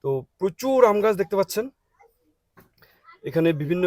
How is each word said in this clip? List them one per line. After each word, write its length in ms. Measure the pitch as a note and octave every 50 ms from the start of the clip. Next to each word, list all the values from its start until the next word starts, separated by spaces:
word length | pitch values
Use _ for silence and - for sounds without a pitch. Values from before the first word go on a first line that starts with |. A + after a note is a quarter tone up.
| -
তো 60 | C#3 C3+ C3 B2+ - _ _
প্রচুর 400 | F#3 G3 E3 - B3+ C4+ C4+ B3+ B3
আম 120 | G#3+ G#3 G#3
গাছ 140 | G3+ A3 G#3
দেখতে 200 | F3+ G3 - G3+
পাচ্ছেন, 300 | G3 F#3+ - - G#3 A#3 C4+ - _ _ _ _ _ _ _ _ _ _ _ _ _ _ _ _ - _ _ _ _ - _ _ _ _ - - _ -
এখানে 260 | D3 C3+ E3 E3 E3+ D#3+
বিভিন্ন 300 | C#3+ D3+ D3 F3 F3+ F3+